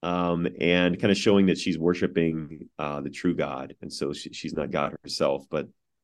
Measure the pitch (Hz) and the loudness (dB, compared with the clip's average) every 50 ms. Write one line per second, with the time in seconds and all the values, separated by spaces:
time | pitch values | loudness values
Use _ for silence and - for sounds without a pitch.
0 | - 87 87 90 87 87 85 85 87 - - - - 87 87 90 90 90 87 - | -4 -2 0 0 2 2 2 0 0 -2 -2 0 2 4 4 6 4 4 2 2
1 | - 101 98 - - 110 101 98 95 92 82 - - 95 82 80 82 87 87 - | 2 2 2 4 4 4 6 6 6 6 4 2 0 -2 -2 0 2 2 2 2
2 | 95 82 - 87 82 82 80 80 76 71 78 73 - - _ - 76 73 73 73 | 0 -2 0 2 2 2 0 -2 -6 -8 -12 -16 -18 -16 _ -8 -6 -6 -6 -6
3 | 69 71 71 - - 90 82 73 73 69 69 65 67 69 - - - - - - | -8 -8 -6 -2 0 0 0 0 -2 -4 -4 -8 -10 -12 -14 -14 -14 -12 -8 -6
4 | 76 69 73 - - - - - - 78 - 78 71 64 - 76 71 - - - | -4 -4 -6 -8 -10 -14 -12 -10 -10 -8 -6 -6 -4 -2 -2 -2 -2 -2 -4 -8
5 | - - - - 78 69 69 69 - - 78 76 71 - _ _ _ _ _ _ | -12 -8 -4 0 0 0 0 -2 -4 -4 -6 -6 -6 -6 _ _ _ _ _ _